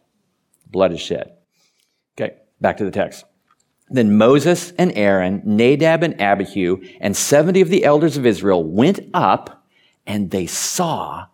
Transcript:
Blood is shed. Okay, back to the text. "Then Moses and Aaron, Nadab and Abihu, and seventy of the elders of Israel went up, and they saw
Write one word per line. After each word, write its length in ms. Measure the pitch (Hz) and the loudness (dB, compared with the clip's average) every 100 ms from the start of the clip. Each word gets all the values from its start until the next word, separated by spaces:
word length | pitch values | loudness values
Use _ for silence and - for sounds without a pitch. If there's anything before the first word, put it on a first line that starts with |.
| _ _ _ _ _ _ _ | _ _ _ _ _ _ _
Blood 260 | 92 92 | -2 0
is 80 | 82 | -2
shed. 320 | - 87 - _ _ _ _ _ _ _ _ - | -8 -8 -10 _ _ _ _ _ _ _ _ -10
Okay, 200 | 110 - _ _ | -10 -10 _ _
back 160 | - 87 | -4 -2
to 80 | 98 | -4
the 60 | |
text. 340 | 101 85 - - _ _ _ _ _ _ | -4 -6 -8 -20 _ _ _ _ _ _
"Then 260 | 131 110 104 | 0 2 4
Moses 560 | 110 143 151 175 - - | 6 4 2 -2 -4 -2
and 160 | 180 | -2
Aaron, 480 | - 101 98 90 98 | 2 2 2 0 -4
Nadab 600 | 104 104 120 143 160 160 | -2 2 2 4 2 2
and 160 | 165 - | 0 -2
Abihu, 600 | 98 101 95 101 87 92 - - | 0 0 -2 -2 -2 -2 -6 -8
and 140 | 101 95 | -6 -4
seventy 440 | - 143 160 190 | 2 2 4 2
of 80 | 175 | 2
the 160 | 180 | 2
elders 320 | 139 151 160 139 | 2 2 2 0
of 100 | 120 | 0
Israel 380 | 90 101 90 | 0 0 0
went 380 | 80 85 143 202 - | 0 0 0 0 -4
up, 520 | 180 135 226 - - _ _ _ _ - | -2 0 0 -4 -20 _ _ _ _ -10
and 240 | 104 95 | -6 -4
they 140 | 98 85 | -4 -6
saw 800 | - - - 175 120 80 78 95 | -8 -8 -6 -4 -4 -8 -12 -18